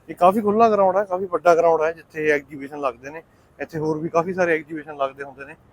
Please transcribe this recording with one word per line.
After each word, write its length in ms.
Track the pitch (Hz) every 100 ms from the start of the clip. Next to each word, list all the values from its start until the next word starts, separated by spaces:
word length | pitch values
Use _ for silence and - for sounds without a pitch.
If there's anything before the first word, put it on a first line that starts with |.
| -
ਇਹ 60 |
ਕਾਫੀ 260 | 160 180 202
ਖੁੱਲ੍ਹਾ 280 | 208 208 226
ਗਰਾਊਂਡ 280 | 208 190 185
ਹੈ, 80 |
ਕਾਫੀ 200 | 202 185
ਵੱਡਾ 300 | 190 170 170
ਗਰਾਊਂਡ 280 | 165 170 160
ਹੈ 100 | 156
ਜਿੱਥੇ 380 | 165 - 160 151
ਐਗਜ਼ੀਬਿਸ਼ਨ 500 | 147 139 143 135 147
ਲੱਗਦੇ 300 | 139 120 131
ਨੇ। 120 | 160 - _ _ -
ਇੱਥੇ 200 | 143 160
ਹੋਰ 200 | 156 156
ਵੀ 100 | 160
ਕਾਫੀ 260 | 170 170
ਸਾਰੇ 200 | 185 175
ਐਗਜ਼ੀਬਿਸ਼ਨ 420 | 160 151 160 147 143
ਲੱਗਦੇ 280 | 135 135
ਹੁੰਦੇ 200 | 143 131
ਨੇ 100 | 139 160 _